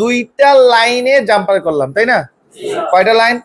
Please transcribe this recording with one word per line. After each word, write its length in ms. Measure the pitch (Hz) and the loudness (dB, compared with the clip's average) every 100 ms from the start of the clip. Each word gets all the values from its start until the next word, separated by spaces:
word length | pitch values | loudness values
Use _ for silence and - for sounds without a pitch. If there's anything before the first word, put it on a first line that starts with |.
দুইটা 460 | 226 247 240 - 277 277 254 | -2 -4 -6 0 2 4 4
লাইনে 420 | 233 233 247 247 277 214 | 2 0 -2 0 0 2
জাম্পার 280 | 208 190 196 175 | -2 0 -2 -2
করলাম, 220 | 151 135 139 | -4 -4 -2
তাই 100 | 233 | -2
না? 60 | 226 139 _ _ - - - - | -2 -4 _ _ -14 -10 -8 -2
কয়টা 220 | 180 196 226 | 0 2 2
লাইন? 160 | 226 240 | 0 -2